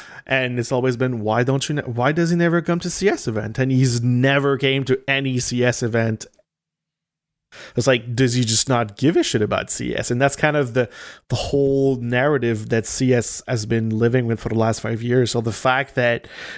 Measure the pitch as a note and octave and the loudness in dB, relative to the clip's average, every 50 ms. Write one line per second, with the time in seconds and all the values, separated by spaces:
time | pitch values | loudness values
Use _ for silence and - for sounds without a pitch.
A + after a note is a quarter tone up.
0 | - - - - - - C3 C3 C3 B2 B2 B2 A#2 - C3 B2+ B2 C3 B2 A#2 | -18 -18 -20 -20 -6 -2 -2 0 0 -2 -2 -4 -2 0 0 0 2 0 0 0
1 | C3 B2+ B2 A2+ G#2 G#2 A2 A#2 B2 B2 C3+ C#3 - - D3+ D3 - C3 A#2 A#2+ | -2 -2 -2 -2 -2 0 2 2 2 2 2 0 0 -2 -4 -4 -4 -4 -2 0
2 | B2 C#3 D#3 F3 E3+ E3 F3 E3+ E3+ E3+ E3 F3 E3 - E3+ F3 - F3 E3 - | 0 2 2 2 0 2 2 2 2 2 2 0 0 0 -2 -2 -2 -4 -4 0
3 | F#3 G3+ F4 - - B2+ A2 G#2+ G#2+ G#2+ A2 - C3 C3 C3 B2+ C3+ B2+ A#2+ A#2+ | 0 0 0 0 -4 -4 -4 -4 -4 -4 -2 -2 0 2 4 4 4 4 2 2
4 | A#2 B2 B2 B2 B2+ C3+ C#3 C#3+ C#3 C#3+ C#3 C3 C#3+ C3+ C3+ C#3 C3 C3 C3 C3 | 2 2 2 2 2 2 2 2 2 2 0 2 0 0 0 0 2 0 0 0
5 | - - C#3 C3+ C#3 C3+ B2+ B2 A#2+ - B2 B2 A#2+ B2 A#2+ - B2+ A#2 G#2+ A#2 | 0 -2 -2 -2 -2 -2 -2 -2 -2 -2 0 2 2 2 2 0 -2 0 0 0
6 | A2+ A2+ A2 - - - _ _ _ _ _ _ _ _ _ _ _ _ _ _ | 0 0 -2 -4 -8 -16 _ _ _ _ _ _ _ _ _ _ _ _ _ _
7 | _ _ _ _ _ _ _ _ _ _ - - - - - - A#2 C#3 C3 A#2+ | _ _ _ _ _ _ _ _ _ _ -20 -20 -20 -6 -4 0 2 2 2 2
8 | A2+ B2 A#2+ A2+ C3+ B2 A#2 B2+ B2 A2 A2+ - - - C3 A#2+ A#2+ G#2+ - - | 0 -4 0 0 2 2 2 2 0 2 0 0 0 2 0 0 0 -4 -4 0
9 | B2+ C#3+ F#3 F4 E4 - - A2+ G#2+ G2+ G2+ F#2+ - - - - A#2+ A#2+ A2+ - | 0 2 2 2 0 0 0 0 0 0 0 -4 -2 -4 -6 -6 -4 -4 -4 -4
10 | - - B2 A#2+ C#3 C#3 - - - D3+ D3 D3+ C#3 A#2+ A2+ C3 A#2+ - - - | -2 -2 0 2 2 0 2 2 0 0 2 0 -2 0 0 0 -2 -2 -4 -16
11 | - - - - _ _ B2+ - - - - C#3+ C#3 C3+ C#3 C#3 C3+ C3+ C3+ A#2+ | -20 -20 -20 -20 _ _ -4 -4 -2 -2 0 2 2 2 2 4 2 2 2 0
12 | A#2+ A#2+ B2 B2 C3 D3 D3+ C3+ B2 A#2 A#2 G#2+ A2 A2 A#2 A2+ A2 - - - | -2 0 0 2 2 2 2 2 0 0 -2 -2 -2 0 0 0 0 -2 -2 0
13 | C3+ B2+ B2 A#2+ A2 - - - - - B2 A2+ G#2+ A2+ A#2 A2+ A2+ A2 A2 A2 | 2 4 4 4 2 -2 -6 -8 -6 -4 -4 -4 -2 0 0 0 0 0 0 2
14 | A#2 A#2 A#2+ B2+ A#2+ A2+ A2+ G#2+ - A#2 A2+ A2 A2 A2+ A2 - - A2 A#2 A2 | 2 2 2 2 2 0 -2 -2 -2 -2 0 2 2 2 0 -2 -4 -6 -6 -4
15 | A#2 A#2+ A#2+ C3 B2 A2+ - A#2+ A2+ A#2 G2+ - - C3 B2+ C3 C#3 - - - | -2 0 2 2 2 2 0 -2 -2 -2 -6 0 0 0 2 2 -2 -2 -2 0
16 | B2 A#2+ A#2 A#2 - - - - - - - | 0 2 0 -2 -6 -14 -16 -16 -14 -14 -16